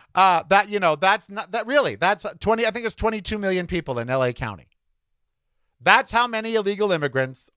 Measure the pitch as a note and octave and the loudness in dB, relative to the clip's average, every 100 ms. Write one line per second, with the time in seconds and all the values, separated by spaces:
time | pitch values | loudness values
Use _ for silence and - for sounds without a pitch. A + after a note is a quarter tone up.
0 | _ F3+ F#3+ F3 D3+ G3 G3+ G3+ F3 D3+ | _ 4 4 4 4 2 2 0 0 2
1 | F#3 G#3 - G3+ F#3+ A3 A3 C#4+ F#3+ G#2 | 2 0 -4 -14 -8 -6 0 2 2 0
2 | F3 G#3 G#3 - G3+ A3+ A3+ A3 A3+ - | 0 -2 -4 -6 -2 0 0 -2 -8 -4
3 | A3 G#3+ F3 G#3+ G3 F#3 F3 F#3 D#3 A#2+ | -4 -4 -6 -4 -2 -2 -4 -6 -6 -6
4 | A#2 C3 B2+ A#2+ A#2 F#2 - _ _ _ | -2 0 -2 -2 -8 -10 -18 _ _ _
5 | _ _ _ _ _ _ _ _ B2 A3 | _ _ _ _ _ _ _ _ 4 4
6 | C4+ A3+ B3 A3+ A3+ A3 G3 G3+ G#3 E3+ | 4 0 0 -2 -2 -2 -2 -2 0 0
7 | C#3+ B2+ C3 B2+ - | -2 -2 -4 -6 -16